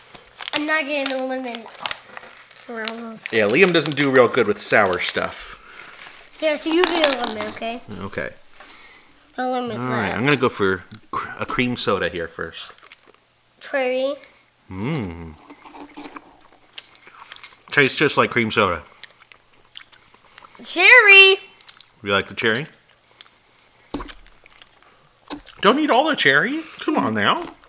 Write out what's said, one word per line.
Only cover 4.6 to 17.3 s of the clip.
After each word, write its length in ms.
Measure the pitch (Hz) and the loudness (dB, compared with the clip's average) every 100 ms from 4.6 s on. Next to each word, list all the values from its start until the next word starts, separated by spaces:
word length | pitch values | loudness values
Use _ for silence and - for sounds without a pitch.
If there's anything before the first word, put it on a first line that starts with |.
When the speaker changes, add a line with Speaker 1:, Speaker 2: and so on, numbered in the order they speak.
Speaker 2:
sour 380 | - 120 98 90 | 2 4 4 2
stuff. 600 | - - 87 - - - - - - - - - - - | -2 -2 -4 -6 -8 -10 -20 -20 -20 -18 -18 -18 -18 -4
Speaker 1:
Yeah, 160 | 311 294 | -4 -2
so 120 | 320 | 0
you 140 | 330 | 0
get 320 | 370 330 302 247 | 2 2 0 0
a 120 | 233 | -4
lemon, 200 | 214 214 | -6 -10
okay? 280 | - 226 240 - 98 | -10 -10 -10 -12 -12
Speaker 2:
Okay. 300 | 95 - 64 - - - - - - - - _ _ - | -10 -8 -10 -12 -20 -20 -20 -20 -20 -20 -20 _ _ -8
Speaker 1:
A 60 | 254 | -6
lemon's 340 | 254 247 - | -4 -6 -6
Speaker 2:
All 80 | 254 | -4
right, 180 | 123 95 | -4 -4
Speaker 1:
there. 80 | 87 | -2
Speaker 2:
I'm 80 | |
gonna 140 | 139 135 | 0 2
go 100 | 123 | 0
for 360 | - 98 92 - - - | 0 0 -2 -8 -20 -10
cr-, 180 | - - - | -8 -8 -10
a 40 | - | -6
cream 300 | - 123 120 | -2 -2 -2
soda 320 | - 95 87 | -2 0 -2
here 200 | 85 82 | -4 -10
first. 420 | - 82 - - - - - _ _ _ _ _ _ | -10 -12 -10 -14 -16 -20 -20 _ _ _ _ _ _
Speaker 1:
Cherry. 560 | - 277 254 254 269 277 - - _ _ - | -6 -4 -2 -2 -4 -6 -14 -20 _ _ -14
Speaker 2:
Mmm. 640 | 95 117 156 95 82 82 78 - - - - - - - - - _ _ _ _ - - - - - - | -8 -4 -4 -6 -10 -14 -18 -20 -20 -20 -20 -20 -20 -18 -20 -20 _ _ _ _ -16 -16 -20 -20 -20 -20